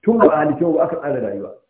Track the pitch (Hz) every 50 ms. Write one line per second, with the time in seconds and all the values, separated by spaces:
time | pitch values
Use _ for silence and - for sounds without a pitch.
0 | - 208 233 226 202 147 156 151 151 - 147 - 175 170 156 - - - 170 -
1 | - 143 135 127 113 101 98 98 98 92 - - _